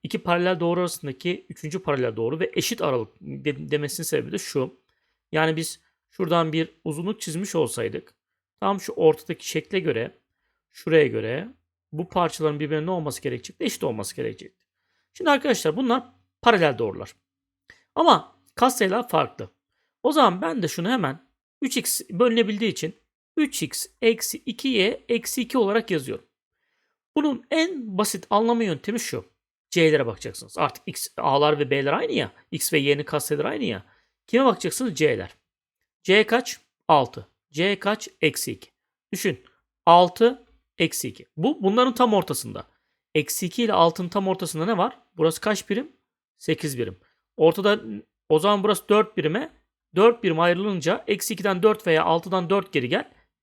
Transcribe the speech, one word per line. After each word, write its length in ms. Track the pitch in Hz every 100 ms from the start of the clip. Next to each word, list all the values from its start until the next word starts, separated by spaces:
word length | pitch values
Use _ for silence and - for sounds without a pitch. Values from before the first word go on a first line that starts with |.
İki 160 | - 220
paralel 400 | - 175 180 175
doğru 200 | 170 175
arasındaki 680 | 175 - 143 127 175 180 -
üçüncü 340 | - 151 180
paralel 320 | 185 139 123 110
doğru 240 | 113 156
ve 120 | -
eşit 280 | - - 233
aralık 280 | 175 131 110 _
de-, 500 | 143 135 139 139 151
demesinin 340 | 147 147 - 160
sebebi 260 | 139 120
de 60 | 190
şu. 420 | - 143 131 - _ _ _ _ -
Yani 240 | 156 160 160
biz 260 | 160 - _ _ _
şuradan 440 | - 175 170 160
bir 160 | 160 160 _
uzunluk 380 | - 147 175 220
çizmiş 340 | - 160 202 170
olsaydık 580 | 123 - 110 - - _ _ _ _ -
tam 220 | 196 196
şu 120 | -
ortadaki 560 | - 165 156 - 165 -
şekle 300 | 160 - 190
göre, 400 | 160 113 120 - _ _ _ _ _
şuraya 360 | - - 156 139
göre 400 | 110 110 131 214 - _ _ _
bu 180 | 151 170
parçaların 500 | 190 170 - 156 147
birbirine 260 | 151 156 160
ne 60 |
olması 300 | 185 147 123
gerekecekti? 420 | 139 123 - -
Eşit 200 | 294 -
olması 320 | 147 110 98 -
gerekecekti. 500 | 117 104 - _ _ _ _ _ _
Şimdi 160 | - 349
arkadaşlar 480 | 285 277 233 156 165
bunlar 260 | 262 254 247 _ _ _
paralel 360 | 240 214 160 117
doğrular. 380 | 113 92 98 - _ _ _ _ _ - _ -
Ama 440 | 330 190 - _ _ -
katsayılar 540 | 254 262 196 208 240
farklı. 400 | 160 139 - - _ _ _ _ _
O 80 | 339
zaman 300 | 302 233 180
ben 220 | 330 294
de 40 | 160
şunu 220 | - 175
hemen 380 | 254 165 165 _ _ _ -
üç 160 | 262 -
x 240 | - - -
bölünebildiği 640 | 170 247 226 214 208 220
için 240 | 160 160 - _ _ _ -
üç 260 | 294 -
x 220 | 156 - - -
eksi 360 | 226 233 - -
iki 300 | - 220 269
y 380 | 233 190 - -
eksi 320 | 233 - -
iki 160 | 240 262
olarak 340 | 196 220 226
yazıyorum. 340 | 170 131 110 _ _ _ _ _ _ _ _ _ -
Bunun 280 | 302 254 -
en 460 | 320 339 330 226 185
basit 300 | 208 190 -
anlama 340 | 208 233 233
yöntemi 360 | 220 151 - 226
şu. 260 | - 127 - _ _ _ -
C'lere 360 | 180 160 151 120
bakacaksınız. 520 | 101 120 - - -
Artık 260 | 160 - -
x, 220 | - - -
A'lar 420 | - 139 147 147
ve 100 | 139
B'ler 240 | 139 139
aynı 180 | 180 480
ya. 200 | 214 107 - -
X 220 | - -
ve 60 | 156
Y'nin 240 | 139 143
katsayıları 440 | 143 151 - 147 196
aynı 160 | 294
ya. 220 | 220 101 - _ _ _ -
Kime 180 | 233 262
bakacaksınız? 500 | 190 175 - 254 147
C'ler. 400 | 151 107 95 _ _ _ _ _ _ _
C 220 | - 196 214
kaç? 340 | 226 269 - _ _ -
Altı. 400 | 147 127 - 101 _ _
C 280 | 139 185 196
kaç? 300 | 196 214 - -
Eksi 300 | 156 - -
iki. 180 | 113 - _ _ _ -
Düşün. 300 | 196 202 131 _ _ _ _ -
Altı, 600 | 170 180 - 226 269 _ _ _ -
eksi 300 | 165 - 120
iki. 180 | - - -
Bu 260 | 214 302
bunların 300 | 190 214 254
tam 200 | 247 247
ortasında. 540 | 208 - 139 117 104 - _ _ _ _ 156
Eksi 300 | 143 - 180
iki 180 | -
ile 100 | 233
altının 360 | 190 170 165 180
tam 180 | 202 190
ortasında 380 | 190 165 156 175
ne 120 | 208
var? 220 | 208 - _ -
Burası 240 | 160 156
kaç 280 | 214 208 -
birim? 220 | 208 294 _ _ _ _ _
Sekiz 400 | - 156 151 127
birim. 220 | 110 95 _ _ _ -
Ortada 440 | 165 165 196 202 113 104 - _ -
o 100 | 156
zaman 240 | 190 208
burası 260 | 208 196 -
dört 280 | 208 214 -
birime. 460 | 151 190 320 _ _ _ _ 170
Dört 280 | 226 233
birim 160 | 190 160
ayrılınca 640 | 175 175 208 185 147 220 -
eksi 260 | 202 -
ikiden 300 | 202 196 180
dört 240 | 214 214 -
veya 160 | 160
altıdan 460 | 165 165 175 180 170
dört 240 | 196 190
geri 160 | 147 123
gel. 220 | 185 - _ _ _